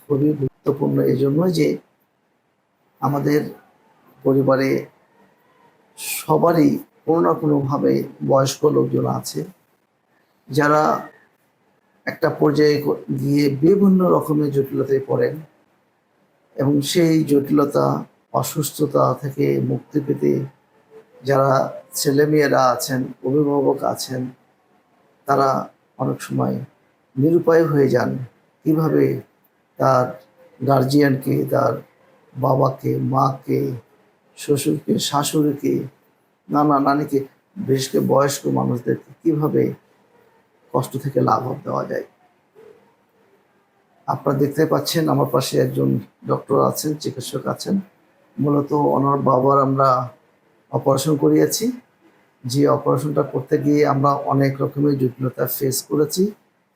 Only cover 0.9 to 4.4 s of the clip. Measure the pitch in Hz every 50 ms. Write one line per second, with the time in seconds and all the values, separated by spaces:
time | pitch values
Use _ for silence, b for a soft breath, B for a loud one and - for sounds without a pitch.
0.9 | 139 139 139 135 131 127 139 139 139 156 180 190 165 156 147 147 147 - - _
1.9 | _ _ _ _ _ _ _ _ _ _ _ _ _ _ _ _ _ _ _ _
2.9 | _ - - 135 143 143 143 147 147 151 - - - - _ _ _ _ _ _
3.9 | _ _ _ _ _ _ - 139 135 139